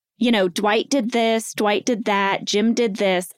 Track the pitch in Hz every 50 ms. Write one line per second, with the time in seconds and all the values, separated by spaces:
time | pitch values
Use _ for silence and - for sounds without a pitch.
0 | _ _ _ - 226 247 240 214 190 180 170 - 196 208 214 226 - - 262 277
1 | 214 233 - 233 226 226 226 226 - - - - 220 208 208 - - - 247 196
2 | - 220 202 196 202 196 196 - - - - 208 214 226 233 233 240 226 190 -
3 | 208 190 190 180 180 - -